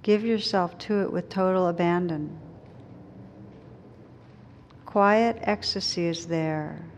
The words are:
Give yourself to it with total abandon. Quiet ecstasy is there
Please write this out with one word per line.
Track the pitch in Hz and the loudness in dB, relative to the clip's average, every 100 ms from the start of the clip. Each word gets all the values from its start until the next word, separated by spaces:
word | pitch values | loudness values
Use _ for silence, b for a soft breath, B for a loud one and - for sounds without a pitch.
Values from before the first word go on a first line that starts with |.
Give | - 208 | 4 2
yourself | 226 220 - 196 175 - | 4 0 2 2 0 -4
to | - 208 | -2 0
it | 190 | 0
with | 180 - | -2 -4
total | 196 185 185 180 | 0 2 4 2
abandon. | 170 175 175 175 156 151 - - - - - - - - - - - - - - - - - - - - - - - - - | 2 2 2 0 -2 -6 -10 -16 -20 -20 -20 -20 -20 -20 -20 -20 -20 -20 -20 -20 -20 -20 -20 -20 -20 -20 -20 -20 -20 -20 -20
Quiet | - 208 202 214 233 - | -2 4 6 6 4 0
ecstasy | - 208 - 196 - - 170 | -2 -2 -2 -4 -4 -2 -2
is | 165 170 | -2 -4
there | 165 160 156 151 156 165 | -2 0 -2 -6 -12 -16